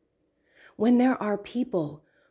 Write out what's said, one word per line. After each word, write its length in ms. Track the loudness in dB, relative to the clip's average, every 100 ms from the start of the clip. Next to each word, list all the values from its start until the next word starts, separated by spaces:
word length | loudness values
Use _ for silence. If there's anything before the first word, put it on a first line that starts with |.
| _ _ _ _ _ _ -18 -2
When 220 | 2 4
there 240 | 4 2
are 160 | -2 -4
people 640 | -4 -6 -2 -2 -4 -8 _ _ _